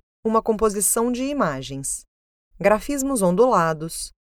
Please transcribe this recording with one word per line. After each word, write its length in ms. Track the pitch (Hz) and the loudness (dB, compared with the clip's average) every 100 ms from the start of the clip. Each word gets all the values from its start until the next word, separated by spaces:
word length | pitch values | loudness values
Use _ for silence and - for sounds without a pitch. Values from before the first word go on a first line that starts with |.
| - _ | -16 _
uma 200 | 220 220 | 0 0
composição 680 | 220 214 220 202 202 233 240 | 0 0 0 2 0 0 0
de 120 | 247 | -2
imagens. 800 | 269 285 185 135 131 139 135 - - _ _ _ _ - | -4 -2 -2 -2 -8 -10 -8 -10 -12 _ _ _ _ 0
Grafismos 640 | 196 214 - 285 269 262 | 2 2 0 -4 -2 2
ondulados, 880 | 185 180 254 202 165 156 160 - - _ | 2 4 4 4 2 -2 -8 -10 -12 _